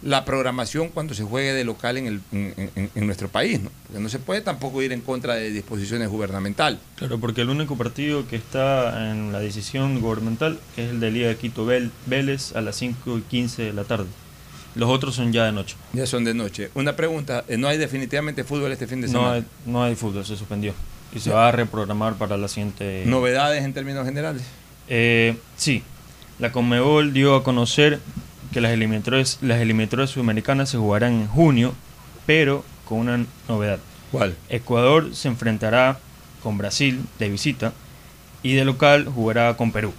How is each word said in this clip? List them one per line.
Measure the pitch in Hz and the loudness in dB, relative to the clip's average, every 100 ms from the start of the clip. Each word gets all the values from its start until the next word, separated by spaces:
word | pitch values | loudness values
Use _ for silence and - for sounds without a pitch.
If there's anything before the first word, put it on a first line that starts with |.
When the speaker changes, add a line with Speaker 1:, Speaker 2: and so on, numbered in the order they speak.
Speaker 1:
la | 143 139 | 0 0
programación | 127 135 127 123 117 147 165 | 0 0 0 -2 -4 -4 -4
cuando | 165 156 | -4 -6
se | 107 | -4
juegue | 104 123 139 | -4 -2 -2
de | 135 | 0
local | 120 107 120 127 | -2 -4 -4 -4
en | 127 | -4
el, | 104 95 | -6 -6
en, | 101 101 - 95 - | -6 -6 -6 -8 -4
en, | 98 | -6
en | - 104 | -2 -2
nuestro | 95 98 | -2 -4
país, | 98 143 147 | -2 0 -2
¿no? | 98 - - | -4 -12 -14
Porque | 104 | -8
no | 107 | -6
se | 123 | -6
puede | 131 196 | -4 -4
tampoco | 196 147 135 131 | -4 -6 -6 -4
ir | 135 | -4
en | 123 | -4
contra | 117 127 120 | -6 -6 -2
de | 117 110 | -4 -2
disposiciones | 104 92 110 101 117 113 | -6 -6 -8 -4 -4 -2
gubernamentales. | 107 104 95 98 98 151 110 - | -2 -4 -4 -4 -2 -2 -2 -10
Speaker 2:
Claro, | - 135 120 | -10 -6 -4
porque | 117 113 | -2 -2
el | 120 | 0
único | 143 151 135 | 0 -2 -4
partido | 117 113 147 147 123 | -4 -4 -2 -2 -4
que | 117 | -8
está | - 135 135 135 120 113 110 | -6 -2 2 2 0 -2 -4
en | 107 107 | -4 -4
la | 101 | -4
decisión | 107 101 101 135 135 131 | -4 -6 -6 -2 0 0
gubernamental | 113 110 110 113 156 160 - - | 0 -2 -2 -2 -2 -2 -10 -8
es | 117 | -6
el | 120 | -2
de | 113 | 0
Liga | 113 117 | 2 0
de | 110 | 0
Quito | 123 - 110 | -4 -4 2
Vel-, | 127 120 - - | 2 0 -8 -4
Vélez | 131 139 139 - | -2 0 -2 -4
a | - | -4
las | 107 104 | -4 -4
cinco | 127 123 127 117 | -6 -6 -4 -6
y | |
quince | 110 120 120 120 | -2 -2 -2 -4
de | 113 | -6
la | 104 | -4
tarde. | 101 113 92 - - - - - - - | -4 -4 -4 -10 -20 -20 -20 -20 -14 -2
Los | 117 | 2
otros | 131 135 120 | 2 0 -2
son | 120 | 0
ya | 117 113 | 2 2
de | |
noche. | 104 95 - - | 0 -6 -10 -8
Speaker 1:
Ya | 127 127 | -4 -2
son | 127 | 0
de | 117 | 0
noche. | 117 104 98 101 | 0 -4 -6 -8
Una | - 139 | -4 -2
pregunta, | 143 160 160 143 123 - | 0 -2 -2 -4 -6 -2
eh, | 117 | -2
¿no | 139 | 0
hay | 151 | 0
definitivamente | 147 135 127 139 151 143 | -2 -4 -4 -2 -2 -4
fútbol | 131 147 143 | -4 -2 -2
este | 131 120 | -4 -6
fin | 131 | -4
de | 120 | -2
Speaker 2:
No | |
Speaker 1:
semana? | 123 123 | 2 2
Speaker 2:
hay, | 120 113 - - | 0 -4 -10 -4
no | 120 | 0
hay | 123 117 | 2 0
fútbol, | 113 98 | -2 -4
se | 98 104 | -6 -8
suspendió. | 104 104 104 98 - - - | -6 -4 -4 -4 -8 -10 -12
Y | 110 | -6
se | - | 0
Speaker 1:
Ya. | 107 | 6
Speaker 2:
va | 117 | 6
a | |
reprogramar | 120 113 110 101 104 110 | 6 0 -2 -2 0 -2
para | 101 104 101 | 0 -2 -2
la | 101 | -4
siguiente. | - 104 98 101 95 | -4 -6 -6 -6 -2
Speaker 1:
¿Novedades | 95 127 123 127 147 151 | 0 2 2 2 2 2
en | 139 | -2
términos | 135 135 139 127 | -6 -6 -6 -4
generales? | 139 156 143 127 - - - - | -4 -4 -6 -10 -14 -20 -20 -4
Speaker 2:
Eh, | 123 117 117 113 113 - - | 2 4 4 4 2 -8 -6
sí. | - 123 - - - - - - | -2 -2 -4 -18 -20 -20 -20 -6
La | 120 | -4
conmebol | 123 120 120 131 151 147 | 0 2 4 6 4 4
dio | 135 139 | 4 6
a | 135 | 6
conocer | 127 127 120 - 147 147 - - - - - | 4 2 2 6 6 6 -4 -12 -14 -16 -6
que | 127 | 0
las | 113 | 2
eliminatorias, | 117 110 110 104 131 131 - | 4 2 0 2 2 2 0
las | 131 117 | 2 2
eliminatorias | 113 110 107 120 135 | 4 4 2 0 0
sudamericanas | 135 120 110 107 135 135 | 0 0 0 2 2 2
se | 120 | 2
jugarán | 107 101 120 | 2 4 4
en | 117 107 | 2 2
junio, | 117 165 131 123 131 - - - - | 6 8 8 4 0 -14 -20 -20 -12
pero | - 156 143 139 - - - | 2 4 6 2 -4 -18 -4
con | 110 | -2
una | 120 120 120 - - | 0 0 -2 -6 -4
novedad. | 110 104 95 - - - | -2 0 -2 -6 -20 -6
Speaker 1:
¿Cuál? | 131 101 90 - | 0 0 -2 -6
Speaker 2:
Ecuador | 120 120 120 123 156 151 | -6 0 4 6 6 4
se | 117 143 | -4 -2
enfrentará | 120 117 110 107 117 127 135 - - - - | 0 0 0 2 4 4 2 -8 -20 -20 -10
con | 113 104 | -4 -2
Brasil | 101 - 143 127 127 - | -2 2 2 2 -6 -4
de | 107 | -2
visita | 101 151 135 113 - - - - - - - | 0 -2 -2 -4 -6 -18 -20 -20 -20 -20 -8
y | 127 | 0
de | 135 | 2
local | 135 131 147 147 143 | 2 4 6 6 4
jugará | 127 110 113 117 117 | 0 0 4 4 4
con | 117 | 0
Perú. | 107 107 | 0 -4